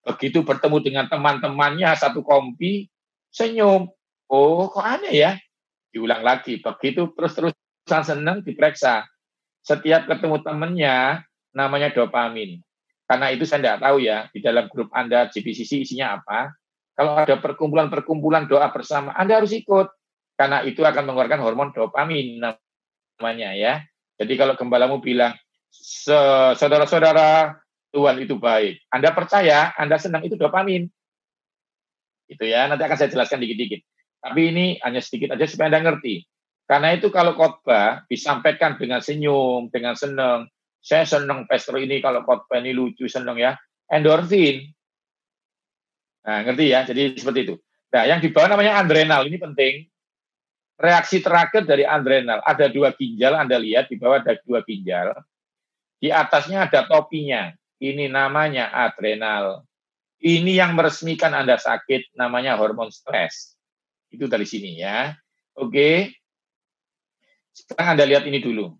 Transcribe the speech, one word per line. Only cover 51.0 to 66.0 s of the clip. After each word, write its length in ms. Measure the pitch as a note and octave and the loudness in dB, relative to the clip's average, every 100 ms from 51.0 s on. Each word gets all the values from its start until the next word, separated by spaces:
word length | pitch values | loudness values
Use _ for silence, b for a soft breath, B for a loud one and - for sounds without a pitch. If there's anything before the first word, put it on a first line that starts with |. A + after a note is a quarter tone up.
| E3 F#3+ | 2 -2
terakhir 480 | F3+ E3+ E3 A3 E3+ | 2 2 4 0 2
dari 160 | C#3 | 2
adrenal, 560 | C#3 D3+ C3 C3+ A#2+ A2 | 2 0 2 0 0 -2
ada 240 | - D3 | 0 2
dua 320 | C#3+ B2 C#3+ C3 | 2 4 0 0
ginjal, 400 | B2+ A2+ B2+ D#3 | -8 0 0 2
Anda 240 | C#3 B2+ | 0 0
lihat 320 | A2 A2+ - | 0 0 0
di 80 | B2 | -2
bawah 240 | B2+ C#3 | 2 2
ada 80 | A#2+ C#3+ - | 2 -4 -2
dua 160 | A#2+ | -4
ginjal. 480 | G#2+ G#2 F#2 F2+ F2+ - _ _ _ _ _ _ _ _ | -4 -10 -6 -4 -4 -6 _ _ _ _ _ _ _ _
Di 80 | D3 | -2
atasnya 560 | D#3+ D3 D3+ D3+ F#3+ | 0 2 0 0 -4
ada 240 | F3 C#3+ B2+ | 2 2 4
topinya. 640 | D#3 D3+ D#3+ D3 A#2+ F2+ - _ _ | 2 0 -8 -4 -4 -6 -12 _ _
Ini 320 | C3+ C#3 C#3+ | -8 -4 -4
namanya 640 | C3+ C3+ C#3+ D#3 C3+ A2+ | -2 0 0 -2 -2 -4
adrenal. 960 | B2+ A#2 - G#2+ G#2+ A2 G#2 G2 F#2+ _ _ _ _ _ _ | -2 -2 -2 -4 -4 -4 -4 -4 -6 _ _ _ _ _ _
Ini 400 | E3 E3 F3 F#3 | 0 2 2 2
yang 80 | F3+ | 2
meresmikan 640 | E3 D#3+ - E3 D#3 D#3+ C#3+ | 2 0 0 -8 -2 -2 0
Anda 240 | C3 B2 | 2 0
sakit, 560 | B2+ A#2 - C3 - - | 0 -4 -2 -4 -4 -6
namanya 400 | B2 B2 C3 A2+ | -4 -2 -2 0
hormon 320 | G#2+ A2 A2+ | -2 -2 -10
stres. 720 | - - G#2+ E2+ - - _ _ _ _ _ _ | -12 -6 -4 -4 -8 -20 _ _ _ _ _ _
Itu 160 | A#2+ | -10
dari 240 | C3+ A2+ G2+ | -4 -4 -4
sini 320 | A2 G2 E2 | -8 -12 -10
ya. 320 | F#2 G#2+ C#3 D3+ _ _ _ | -8 -6 -6 -10 _ _ _
Oke. 640 | - B2+ C3+ D3 E3 | -12 -6 2 2 2